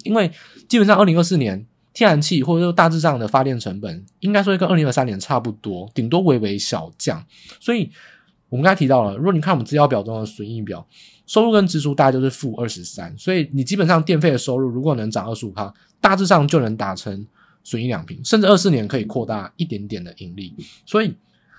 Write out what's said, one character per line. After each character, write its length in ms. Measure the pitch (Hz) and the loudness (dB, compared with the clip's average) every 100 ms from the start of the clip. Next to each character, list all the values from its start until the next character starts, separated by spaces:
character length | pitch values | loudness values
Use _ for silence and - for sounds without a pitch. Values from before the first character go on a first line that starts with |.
因 100 | - | -2
为 180 | 220 180 - - - - | 0 0 -4 -18 -20 0
基 120 | 240 | 4
本 80 | 202 | 6
上 100 | 196 | 6
二 80 | |
零 140 | 196 165 | 6 4
二 40 | |
四 140 | 170 180 | 2 2
年 300 | 117 95 113 _ _ | 0 -4 -8 _ _
天 160 | - 214 | 0 4
然 140 | 151 | 4
气 180 | 147 170 | 2 0
或 140 | 131 | 2
者 80 | 165 | 2
说 100 | 175 | 2
大 160 | 175 165 | 4 4
致 120 | 160 | 4
上 180 | 156 131 | 2 0
的 80 | 107 | 0
发 160 | 135 | 2
电 160 | 135 123 | 2 -2
成 220 | 110 95 | -6 -8
本 260 | 101 82 98 _ | -8 -12 -16 _
应 120 | 190 | -2
该 80 | 208 | 0
说 160 | 196 185 | 2 0
跟 120 | 180 | 2
二 80 | 175 | 2
零 100 | 147 | 2
二 60 | |
三 120 | 123 | 0
年 140 | 127 98 | -2 -4
差 220 | - 127 | -4 -2
不 100 | 117 | -2
多， 400 | 107 107 90 101 | -6 -8 -8 -8
顶 160 | - 113 | -6 -2
多 120 | 170 | 2
微 180 | 185 127 | 2 2
微 180 | 107 101 | 0 -4
小 320 | - - 80 - | -4 -6 -8 -8
降。 280 | - 85 - _ - - | -6 -6 -10 _ -20 -10
所 160 | - | -4
以 160 | 233 180 - - _ _ _ _ | -2 -4 -8 -20 _ _ _ _
我 80 | 123 | 0
们 60 | |
刚 100 | 170 | 2
才 60 | 190 | 2
提 80 | 135 | 4
到 160 | 131 | 4
了， 140 | 107 98 | 2 -2
如 80 | |
果 80 | 170 | -2
你 80 | 175 | 0
看 120 | 151 | 0
我 40 | 160 | -2
们 100 | 113 | 0
资 80 | |
料 140 | 147 147 | 2 2
表 120 | 120 | 2
中 200 | 110 113 | -4 -6
的 40 | |
损 240 | 107 - 104 | -8 -10 -12
益 140 | 113 | -10
表， 240 | 107 87 - _ - _ - | -8 -10 -14 _ -20 _ -2
收 180 | 220 | 2
入 60 | 226 | 4
跟 160 | 214 190 | 4 2
支 140 | 160 | 0
出 120 | 143 | -2
大 140 | 139 135 | 2 2
概 60 | |
就 80 | 131 | 4
是 100 | 131 | 0
负 240 | - 135 110 | -2 -6 -6
二 120 | 117 | -8
十 160 | 92 | -8
三， 280 | 87 - 170 151 | -14 -14 -14 -10
所 160 | - | -4
以 160 | 185 147 | -2 -2
你 120 | 139 | -4
基 100 | 127 | -2
本 100 | 202 170 | 0 2
上 140 | 170 | 2
电 200 | 156 160 | 2 2
费 100 | 165 | 2
的 80 | 127 | 0
收 180 | - 127 | 0 -2
入 120 | 131 | -2
如 120 | 120 | -2
果 140 | 147 | -2
能 160 | 131 110 | -2 -2
涨 160 | 110 101 | -4 -6
二 80 | |
十 120 | 113 110 | -8 -8
五 40 | |
趴， 240 | 95 101 - _ _ | -8 -10 -12 _ _
大 140 | 208 | 2
致 140 | 190 190 | 2 4
上 180 | 180 147 | 4 4
就 140 | 165 | 2
能 160 | 117 110 | 0 -2
达 180 | 98 | -6
成 320 | 92 - 98 107 _ _ _ | -6 -8 -10 -12 _ _ _
损 180 | - 117 | -10 -6
益 60 | 123 | -4
两 180 | 113 - | -6 -8
平， 180 | - | -12
甚 160 | - 220 | 0 2
至 60 | 196 | 6
二 100 | 196 | 6
四 140 | 185 | 4
年 160 | 139 104 | 0 0
可 100 | 135 | -4
以 80 | |
扩 220 | 107 127 110 | -4 -4 -4
大 260 | 110 95 - | -6 -8 -8
一 80 | |
点 220 | 175 104 101 | -8 -8 -10
点 140 | 104 | -12
的 120 | 87 - | -12 -16
盈 160 | 90 90 | -16 -14
利。 180 | 90 - - - - | -16 -16 -20 -20 -4
所 160 | 214 | 0
以 140 | 214 - _ _ _ | 0 -4 _ _ _